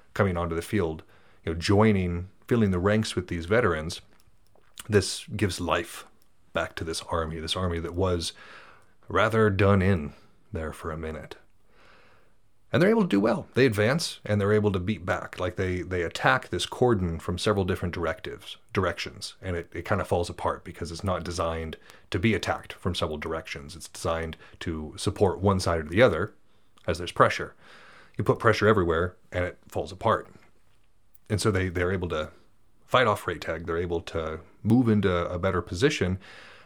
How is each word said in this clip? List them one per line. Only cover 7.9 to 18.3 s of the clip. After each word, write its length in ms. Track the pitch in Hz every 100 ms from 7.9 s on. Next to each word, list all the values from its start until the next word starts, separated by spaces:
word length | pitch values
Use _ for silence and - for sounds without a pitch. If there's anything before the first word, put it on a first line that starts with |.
was 400 | 90 95 87 82 - - - - - - - -
rather 400 | 92 110 113 107
done 320 | 95 98 101
in 320 | 92 92 71 - - _ _
there 220 | 82 78
for 180 | - 82
a 60 | 78
minute. 380 | 80 78 76 - - _ _ - - - - - - - _ _ _
And 100 | 123
they're 100 | 190
able 120 | 226
to 60 | 185
do 120 | -
well. 280 | 233 190 -
They 140 | 117 131
advance, 540 | 101 107 165 - -
and 160 | - 104
they're 120 | 101
able 200 | 107 104
to 60 | 95
beat 260 | 90 95
back. 340 | 92 92 - -
Like, 180 | 90 92
they, 260 | 92 90
they 180 | 87 90
attack 480 | 82 - 135 131 -
this 160 | -
cordon 540 | - - 123 104 87 82
from 180 | - 90
several 300 | 110 98 95
different 260 | 90 90
directives, 640 | 90 80 - -